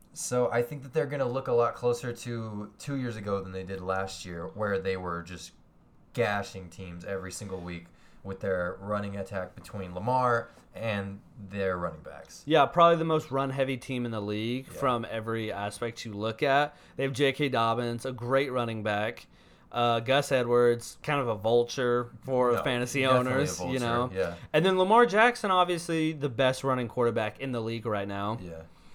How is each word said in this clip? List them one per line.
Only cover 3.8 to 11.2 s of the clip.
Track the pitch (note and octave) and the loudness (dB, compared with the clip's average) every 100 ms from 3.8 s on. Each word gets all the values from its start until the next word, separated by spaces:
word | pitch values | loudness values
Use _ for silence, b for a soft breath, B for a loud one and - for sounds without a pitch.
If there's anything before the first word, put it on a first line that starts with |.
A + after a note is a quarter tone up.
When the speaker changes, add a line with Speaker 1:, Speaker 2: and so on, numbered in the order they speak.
Speaker 1:
last | F#2 F#2 F#2+ - F2+ | -2 -2 -2 -8 -10
year, | E2+ E2+ | -8 -8
where | G#2 G#2 G2 | -4 0 0
they | F#2+ F#2+ | 0 -2
were | F2+ E2+ | -2 -6
just | E2+ F2+ - - - _ _ - - | -6 -12 -14 -20 -20 _ _ -20 -10
gashing | - A2 G2+ G2 G2 F2+ | -2 0 0 -4 -10 -14
teams | - F#2 F2 | -14 -12 -12
every | F2+ G2 F#2 | -6 -6 -6
single | - G2+ F#2+ | -10 -8 -8
week | F2 E2+ E2+ b b b | -8 -10 -12 b b b
with | G2 G2 | -12 -6
their | G2+ F#2 F2 F#2 | -2 -2 -2 -6
running | G2 G#2 G2+ G2+ | -4 -4 -4 -6
attack | F#2+ G2 F2+ - | -6 -6 -8 -12
between | - G#2 F#2 | -14 -10 -8
Lamar | F2+ G#2+ B2+ B2 A#2 - B B - | -6 0 2 4 2 -2 B B -8
and | A2+ G2+ G2 G2 | -4 -2 -4 -8